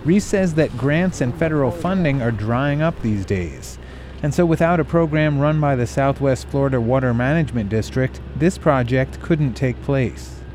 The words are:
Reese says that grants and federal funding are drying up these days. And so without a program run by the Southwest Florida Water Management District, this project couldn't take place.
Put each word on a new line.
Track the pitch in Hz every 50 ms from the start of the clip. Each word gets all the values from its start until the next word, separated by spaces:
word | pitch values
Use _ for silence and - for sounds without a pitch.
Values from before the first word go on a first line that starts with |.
| -
Reese | 143 180 208 -
says | - - 196 190 180 151
that | 160 151 120 -
grants | 117 123 139 147 165 185 185 - -
and | 139 123 120 -
federal | 165 156 156 147 135 123
funding | - 170 165 175 190 190 175 147 135 139
are | 113 117
drying | 113 98 104 107 117 123 139 143 143 147
up | 156 165 160 -
these | - 113 107 101 90
days. | - 101 95 87 80 67 65 - - - - - - - - - - - -
And | - 147 135
so | - 175
without | 165 160 - 170 165 180 165
a | 151
program | - - 170 165 156 151 156 151 151 147 139
run | 143 151 156 156
by | 147 143 139
the | 123 120
Southwest | 113 - 147 135 139 135 - 139 139 127 - - -
Florida | - 139 139 135 131 123
Water | 113 120 127 135 131 127 117
Management | 117 123 135 156 170 156 120 120 120 104 98
District, | 110 110 104 - - 131 131 127 - - - - -
this | - 151 180 - -
project | - 165 143 131 120 117 131 131 135 - - -
couldn't | - - 170 151 151 131 107
take | - 139 127 120 -
place. | - - 139 135 127 104 - - - - - - - -